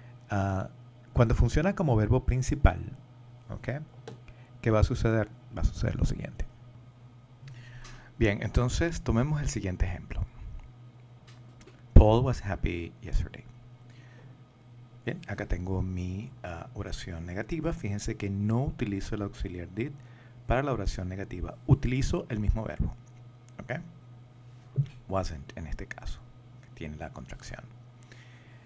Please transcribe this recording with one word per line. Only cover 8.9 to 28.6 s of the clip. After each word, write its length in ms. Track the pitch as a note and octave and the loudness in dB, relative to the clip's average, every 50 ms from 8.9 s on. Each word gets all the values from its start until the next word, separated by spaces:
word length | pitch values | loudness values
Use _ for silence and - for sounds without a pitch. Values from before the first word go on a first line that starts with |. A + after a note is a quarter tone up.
| E3 - | 0 -2
tomemos 400 | - - A2+ A2+ C3 D3+ D3+ D3 | -2 0 2 2 2 2 0 0
el 60 | C#3+ - | -2 -2
siguiente 380 | - G#2+ F#2 F#2+ F2+ - F#2+ | -2 -2 -4 -4 -2 -2 -2
ejemplo. 380 | F#2 F#2+ - - - - - - - - - - - - - - - - - - - - - - - - - - - - - - - - - - - - - - - | -2 -2 -6 -10 -8 -6 -6 -6 -6 -8 -14 -14 -12 -12 -12 -14 -16 -20 -20 -20 -20 -20 -20 -20 -20 -20 -20 -20 -20 -20 -20 -20 -20 -20 -20 -20 -20 -20 -20 -20 12
Paul 320 | - - A2 G#2+ A2 A#2+ C3 | 12 12 12 12 8 6 6
was 160 | C3 A#2 - - | 2 0 -2 -2
happy 460 | G2 F#2 - - F2 F2 F2 E2 - - - | -4 -4 -2 -2 -2 -2 -4 -6 -10 -12 -14
yesterday. 420 | - D#2+ D#2 - F2+ - - - - - - - - - - - - - - - - - - - - - - - - - - - - - - - - - - - - | -8 -2 0 0 0 0 -6 -14 -18 -18 -20 -20 -20 -20 -20 -20 -20 -20 -20 -20 -20 -20 -20 -20 -20 -20 -20 -20 -20 -20 -20 -20 -20 -20 -20 -20 -20 -20 -20 -10 -8
Bien, 140 | B2+ - - - - | -8 -8 -8 -8 -10
acá 180 | G#2 G2 G#2 | -8 -8 -4
tengo 340 | - F2 F2 F2+ F#2 F#2+ F#2 | -4 -4 -4 -2 -2 -2 -2
mi, 500 | F#2 F#2 F#2 F2+ F2+ F2+ F#2 G2 A#2+ C3 - - - | -2 -2 -4 -4 -4 -4 -6 -6 -8 -10 -14 -12 -12
ah, 240 | F2 E2+ E2 - A#2+ - | -10 -10 -10 -12 -12 -12
oración 500 | G#2 G2 G2 - - - F#2+ E2+ E2 E2+ | -10 -8 -8 -8 -8 -8 -10 -10 -10 -8
negativa. 480 | F2 F2 G2+ A2 - E3+ D#3+ - E3 | -8 -8 -8 -6 -6 -6 -4 -2 -4
Fíjense 440 | E3 E3+ - G2+ G2+ G#2 - A#2 A#2 | -4 -4 -4 -4 -4 -4 -4 -6 -6
que 120 | - G#2 G2 | -4 -4 -4
no 360 | G2 G2 G2+ G#2+ A2+ A#2+ C#3 | -2 0 0 2 2 2 0
utilizo 500 | D3+ - - B2 G#2 G2+ G2 - - A2+ | -2 -4 -4 -4 -2 -2 -4 -4 -4 -4
el 80 | G#2 | -4
auxiliar 460 | G2+ G2+ - - - F#2 F2+ F2+ F2 E2+ F#2 | -4 -6 -6 -6 -8 -6 -6 -8 -10 -8 -6
did 180 | G#2 A#2+ D#3 D3 - - - - - - - - - - | -6 -6 -6 -8 -12 -18 -20 -20 -20 -20 -20 -20 -16 -2
para 160 | - A2+ B2+ | 0 0 0
la 120 | C#3+ C#3+ B2 | 2 0 -2
oración 340 | G#2+ G2 - - - F#2 F2+ | 0 -2 -2 -2 -2 -6 -6
negativa. 480 | F#2 G2 F#2+ - F2+ F2+ - - - - - | -6 -8 -8 -8 -8 -8 -8 -8 -10 -10 4
Utilizo 600 | - C3+ - - A#2+ B2+ C3+ B2+ - - F3 - - | 4 4 6 6 0 0 0 0 0 0 -2 -2 -4
el 100 | A2+ G#2 | -4 0
mismo 260 | G#2 G2+ - A2 A2 | 0 0 0 0 -2
verbo, 300 | - - - - - - - - - - - - - - - - - - - | -6 -4 -2 -4 -4 -4 -8 -16 -20 -20 -20 -20 -20 -20 -20 -20 -18 -16 -14
¿ok? 180 | - - C3 E3+ - - - - - - - - - - - - - - - - - - - - C#3+ - - - - - | -10 -8 -8 -8 -8 -12 -18 -20 -20 -20 -20 -20 -20 -20 -20 -20 -20 -20 -20 -20 -20 -6 -4 -4 -4 -4 -8 -16 -10 -2
Wasn't 480 | F#2+ F#2+ F2 - D#2+ C2+ C#2 - - | -2 0 0 -2 -4 -8 -12 -12 -12
en 100 | - E2 | -12 -8
este 200 | D#2 - - - | -8 -6 -8 -8
caso, 340 | - - - - - - - - - - - - - - - | -10 -12 -10 -8 -8 -8 -8 -10 -18 -20 -20 -20 -20 -20 -20
que 80 | - - - | -20 -20 -14
tiene 220 | - E2 D2+ D2+ | -12 -10 -10 -8
la 140 | D2+ D#2 D#2 | -8 -10 -10
contracción. 540 | - C2 C2 - - - - - - - - - - - - - - - - - - - - - - - - - - - | -10 -14 -14 -14 -14 -14 -12 -14 -14 -14 -14 -18 -20 -20 -20 -20 -20 -20 -20 -20 -20 -20 -20 -20 -20 -20 -20 -20 -20 -20